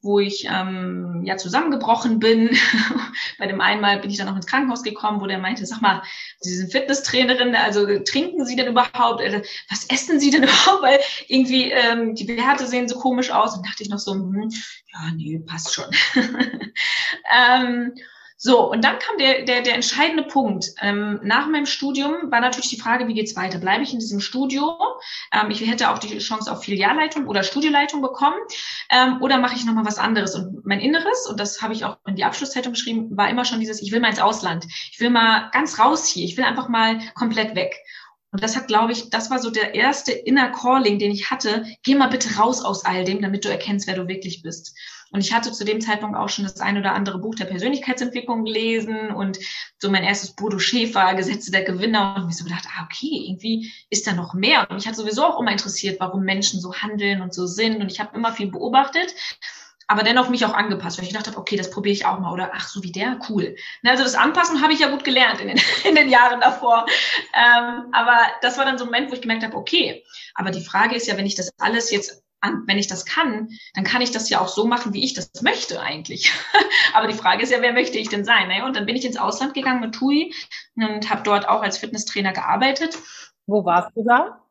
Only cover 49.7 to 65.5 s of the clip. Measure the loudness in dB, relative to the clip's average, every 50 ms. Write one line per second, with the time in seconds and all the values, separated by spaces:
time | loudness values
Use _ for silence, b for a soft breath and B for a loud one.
49.7 | B _ -2 0 0 2 2 0 -2 -2 -4 -10 -12 -8 -6 -4 -2 -2 -2 0
50.7 | 0 0 0 0 2 2 2 2 2 0 -2 -2 -4 -6 -6 -2 -2 -2 0 0
51.7 | -4 -2 -2 0 2 2 0 0 -2 -4 -4 -4 -6 -6 -8 -8 -8 -8 -10 -10
52.7 | -12 -12 -12 -10 -12 -8 -6 -6 -6 -6 -6 -8 -10 -8 -4 -2 -2 -2 -4 B
53.7 | B B B B -4 -2 -2 0 -2 -2 -4 -4 -4 0 2 4 4 4 4 2
54.7 | -4 -8 -6 -8 -8 -6 -6 -4 -2 2 2 2 2 2 -2 -2 -2 -2 -4 -6
55.7 | -6 -4 -4 -4 -4 -4 -4 -4 -2 -2 -2 0 0 0 0 -2 -2 -2 -6 -6
56.7 | -8 -8 -8 -6 -4 -2 0 0 0 0 -2 -6 -6 -6 -6 -6 -2 -2 0 0
57.7 | 0 0 -4 -6 -4 -6 -8 -8 -6 -4 -4 -4 -2 -2 -6 -6 -4 -4 -6 2
58.7 | 2 2 2 4 0 -2 -2 -2 -6 B B B B B B B B B B B
59.7 | B _ _ 0 0 2 4 4 4 4 4 2 2 0 0 0 2 0 0 0
60.7 | -2 -4 -4 -8 -8 -8 -8 -8 -8 -8 -8 -8 -10 -10 -6 -4 -4 -4 -4 -4
61.7 | -8 -4 -2 0 0 0 0 -2 -2 0 -4 -4 -4 -4 -6 -6 -6 -8 -10 -10
62.7 | -10 -10 -10 -8 -6 -4 -4 -4 -4 -6 -6 -4 -2 -2 -2 -2 -6 B B B
63.7 | B B B 4 4 4 4 2 4 4 4 4 4 4 2 2 2 2 4 4
64.7 | 4 4 4 2 2 0 -2 2 4 4 4 4 4 0 -4 -2